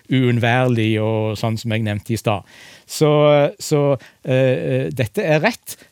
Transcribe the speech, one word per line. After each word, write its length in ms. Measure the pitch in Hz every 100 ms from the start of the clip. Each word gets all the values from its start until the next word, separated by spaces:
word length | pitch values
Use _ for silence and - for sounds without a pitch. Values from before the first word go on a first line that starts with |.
| -
uunnværlig 920 | 131 123 120 117 127 127 117 110 107
og 360 | 107 110 110 104
sånn 200 | 117 110
som 120 | 117
jeg 100 | 110
nevnte 300 | 110 104 -
i 40 | 113
stad. 260 | - 104 - - - - -
Så, 240 | - 151 151 147
eh, 180 | 147 143 -
så, 400 | - 151 143 135 - _
eh, 680 | 143 131 131 139 160 131 147
dette 280 | 135 123 -
er 220 | 170 156
rett, 360 | 190 233 - - -